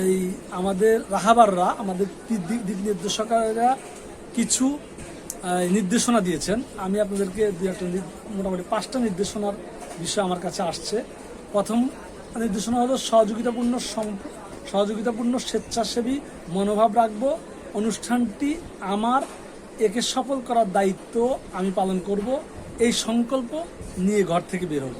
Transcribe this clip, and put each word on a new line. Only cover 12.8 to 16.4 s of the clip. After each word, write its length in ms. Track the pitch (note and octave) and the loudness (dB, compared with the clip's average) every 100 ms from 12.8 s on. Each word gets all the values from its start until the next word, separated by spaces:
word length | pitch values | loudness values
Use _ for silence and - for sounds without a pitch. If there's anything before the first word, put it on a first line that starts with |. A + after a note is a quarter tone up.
হলো 160 | B3 B3+ | 4 2
সহযোগিতাপূর্ণ 840 | - A3+ G#3+ A3+ A#3+ A#3+ A#3+ B3+ | 6 6 6 4 0 0 0 0
সম্প-, 500 | - - G#3+ G3 - - - - - | -2 -4 -4 -6 -10 -14 -14 -14 -4
সহযোগিতাপূর্ণ 680 | G3+ G#3 A3 A3+ A3 A#3+ B3+ | 0 0 0 -2 0 0 0
স্বেচ্ছাসেবী 840 | - A3 - A#3 G#3 A#3+ A#3 C#4 - - | 0 -4 -2 -2 0 0 0 -2 -4 -14